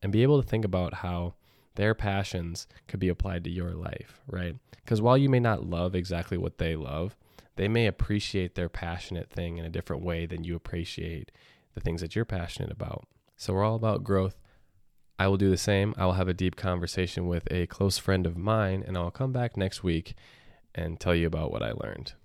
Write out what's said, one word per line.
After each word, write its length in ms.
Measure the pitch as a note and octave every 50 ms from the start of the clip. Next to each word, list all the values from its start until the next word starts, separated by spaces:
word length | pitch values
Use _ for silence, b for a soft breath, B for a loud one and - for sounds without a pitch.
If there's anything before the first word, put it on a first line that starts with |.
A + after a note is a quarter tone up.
| -
and 80 | G#2
be 140 | G2 G#2+ A#2
able 180 | C3+ D3 C#3+ B2
to 60 | -
think 160 | - A2+ A2
about 300 | G2+ F#2 F2+ F2+ E2+ -
how 400 | - - F2+ F2+ E2+ F2 F2 - _ b b b b b b b
their 180 | - G2+ G#2+ A2
passions 720 | - - G#2 G2 G2 G2 - - F#2 E2+ E2+ E2+ - - B B B B _
could 120 | - G#2
be 80 | F#2+ F2+
applied 360 | F2 - - G2 F#2 F2 E2+
to 60 | F2
your 220 | F2 F2+ F2 F2 E2+
life, 480 | D#2+ F2 - - - - - - - _ -
right? 280 | - F2+ F2+ F2 E2 - _ B B B B
'Cause 140 | - A#2 G#2+ G#2+
while 160 | A#2 B2+ C3+
you 100 | C#3 C#3
may 120 | C3 B2
not 260 | A#2+ A#2 A2 D#2+ -
love 280 | F2 F2 E2+ F2 F#2 F#2
exactly 440 | F#2 F2 F#2 F#2 E2+ E2+ - - F2
what 200 | F2 E2+ - _
they 180 | E2+ E2 E2
love, 400 | D#2 D2+ B1+ C#2+ D#2 E2+ G2 - _ B B B B B B B
they 120 | - F#2+ G#2
may 180 | A2 A#2 A#2
appreciate 680 | G#2+ F#2 _ - - G#2 G#2 - - - G2+ F2+ F2 _
their 140 | - F2+ E2+
passionate 600 | _ - - E2+ E2+ F2 - - F#2+ E2+ E2 -
thing 300 | - - F2 E2+ E2+ E2+
in 60 | E2
a 60 | E2+
different 320 | E2 E2 E2 - E2 - F2
way 220 | F2 E2+ E2 E2+
than 200 | E2 F2 E2 E2
you 100 | E2 E2+
appreciate 760 | E2+ _ - - E2+ E2+ - - - E2 E2 E2 D2+ - - b b b b b b b b b
the 60 | -
things 200 | - E2+ E2 E2+
that 140 | E2+ E2 -
you're 100 | A2 A2+
passionate 460 | - - F#2 F2 F2 - - F2 -
about. 380 | - - - - - - - _ _ _ _ _ _
So 160 | _ - - G2
we're 120 | F#2+ G2+
all 100 | G#2+ A2
about 300 | A2+ A2+ A2 G#2 - F#2
growth. 360 | F#2 G2 F#2+ F#2+ F#2+ - - - b b b b b b b _ _ _ _ _ _ _ -
I 80 | F#2
will 100 | F#2+ G2
do 140 | F#2+ G2 G2
the 60 | F#2
same. 380 | F2 - - G#2 G2 G2 G#2+ G#2+
I 80 | - F#2+
will 80 | F#2 F2+
have 160 | F#2 F#2 F#2
a 60 | F2+
deep 200 | F2+ F#2 F#2 E2+
conversation 720 | - - F#2+ F2+ F2 F2 E2+ - - F#2 F2 - - F2+
with 240 | F2 F2 E2+ - -
a 160 | - F2+ F2
close 320 | E2+ - - G2 G2 F#2+ -
friend 280 | - - G2 F#2 F2+
of 100 | E2+ E2+
mine, 480 | F2 F2 G#2 A2 A2 G#2+ F#2+ F#2+ F#2+ -
and 100 | - F#2+
I'll 140 | F2+ F2 F2
come 220 | - - C3 C3 B2+
back 240 | B2+ B2 A#2 -
next 260 | - G2 F#2+ - - -
week 320 | F#2 E2 D#2+ D#2+ - - B B B B B B B B B B _ -
and 260 | - E2+ E2 E2+ E2
tell 140 | - F2+ F2
you 120 | E2+ E2+
about 240 | E2 D#2+ D#2+ D#2 D2
what 120 | - - -
I 100 | A1+ A1+
learned. 400 | - - G#1+ G1+ - F#2+ - - - _